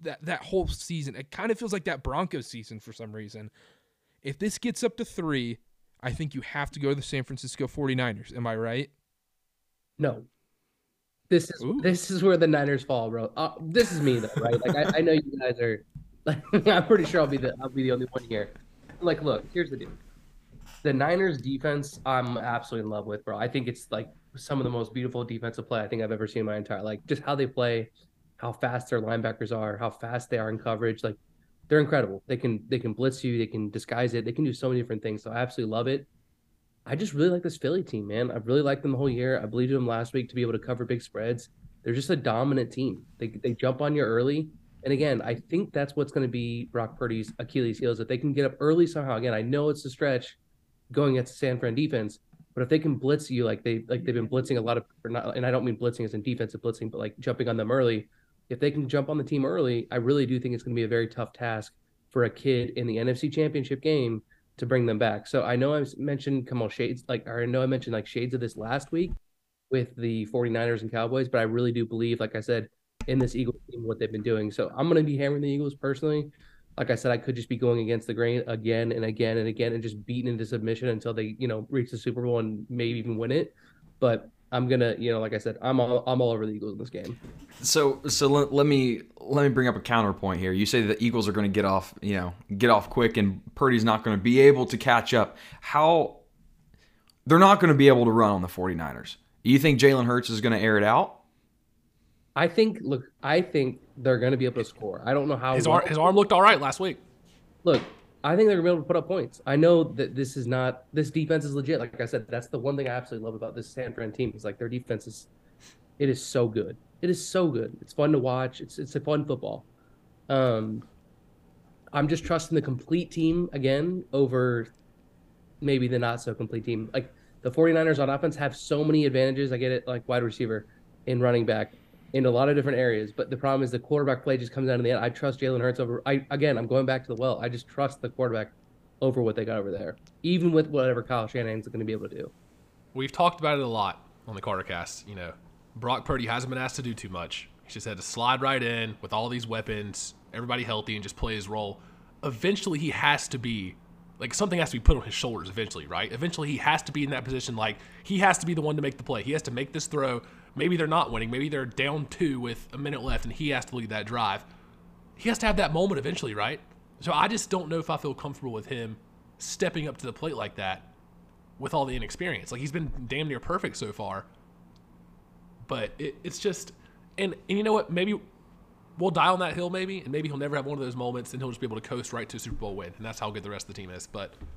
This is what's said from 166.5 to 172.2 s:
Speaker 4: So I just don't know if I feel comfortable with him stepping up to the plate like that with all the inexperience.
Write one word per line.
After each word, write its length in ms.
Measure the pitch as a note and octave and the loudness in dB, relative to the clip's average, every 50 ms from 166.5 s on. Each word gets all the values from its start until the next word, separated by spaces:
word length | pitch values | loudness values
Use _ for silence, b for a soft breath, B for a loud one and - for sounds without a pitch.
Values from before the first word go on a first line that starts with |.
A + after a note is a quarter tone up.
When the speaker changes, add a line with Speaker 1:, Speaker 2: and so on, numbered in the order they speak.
| D3+ - - - - - - - - - | -4 -6 -12 -18 -20 -20 -20 -20 -20 -8
Speaker 4:
So 140 | - F3 | -4 0
I 160 | D#3+ D3+ F3 G3 | 2 4 4 2
just 220 | A3+ G#3 - - | 2 -2 -2 -2
don't 180 | G3 F#3 E3+ D3+ | -2 -2 -2 -2
know 100 | E3 E3 | -4 -4
if 100 | D#3 - | -2 -2
I 80 | D#3+ | -4
feel 180 | D3 - D3 C3 | -4 -4 -6 -6
comfortable 380 | - - D3 C3+ - C#3 C3 | -6 -8 -12 -10 -10 -8 -8
with 140 | A2+ A2 G2+ | -8 -8 -8
him 300 | - C3 A#2+ A#2 A2 A2 - - _ - - - - _ - | -8 -8 -8 -8 -10 -12 -14 -18 _ -20 -20 -20 -20 _ -14
stepping 480 | - - - - G3+ F3 - E3+ D3+ | -12 -10 -4 -2 -2 -2 -2 -2 -6
up 100 | D3+ B2 - | -6 -8 -8
to 80 | - | -10
the 60 | B2 | -10
plate 220 | A2 - D#3 D#3+ C#3+ | -8 -6 -6 -6 -4
like 220 | A2 G#2+ G2+ - | -6 -6 -8 -6
that 360 | - G2 F#2+ F#2+ - - - - - - - - - - - - - - - - - | -4 -4 -4 -4 -6 -8 -18 -20 -20 -20 -20 -20 -20 -20 -20 -20 -20 -20 -20 -14 -12
with 120 | C3 - | -6 -2
all 120 | - D#3 C#3 | 0 0 0
the 100 | C3 B2+ | 0 -2
inexperience. 560 | A#2 G#2+ G#2 - - | -4 -6 -6 -8 -6